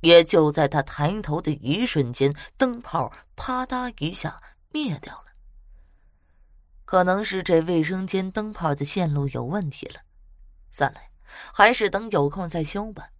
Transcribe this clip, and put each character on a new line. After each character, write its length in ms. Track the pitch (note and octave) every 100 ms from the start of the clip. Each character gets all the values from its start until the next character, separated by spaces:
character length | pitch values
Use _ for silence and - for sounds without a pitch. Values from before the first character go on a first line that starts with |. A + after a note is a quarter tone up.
也 240 | D#3+ E3+
就 260 | E3 F3+ D3+
在 160 | D3 C#3+
他 140 | D3+
抬 400 | C#3 - D3 G#3+
头 180 | G3+ E3
的 120 | E3
一 320 | D3 B2 E3+
瞬 260 | A#3+ D#3+ B2
间， 240 | A#2+ C3+ D3 - -
灯 240 | C4 A#3+
泡 320 | - - B2 - _ -
啪 300 | - B3+ B3+
嗒 260 | B3+ B3 -
一 120 | -
下 300 | F#3+ - - - _ _
灭 280 | D4+ C#4+ D3
掉 120 | -
了。 120 | - - - - - - - - _ _ _ _ _ _ - _ - -
可 180 | F#3
能 180 | F3+ F#3+
是 200 | G#3+ F#3+
这 180 | F3+ E3
卫 220 | D#3+ F3
生 240 | D#3 F#3 F#3+
间 240 | F#3+ F#3
灯 200 | G3+ G#3+
泡 200 | G#3 E3
的 120 | C#3+ C#3+
线 260 | - E3+
路 160 | C#3+ C#3
有 160 | B2
问 240 | A#2+ G3 E3
题 160 | - -
了， 120 | - _ _ - - - - -
算 200 | - C#3
了， 60 | - - - - - -
还 220 | - G#3+
是 160 | B3 G#3
等 200 | G3 A3+
有 160 | G3 C#3+
空 220 | G3 F3
再 160 | E3+
修 260 | D3+ G3+ A3
吧。 160 | G3+ -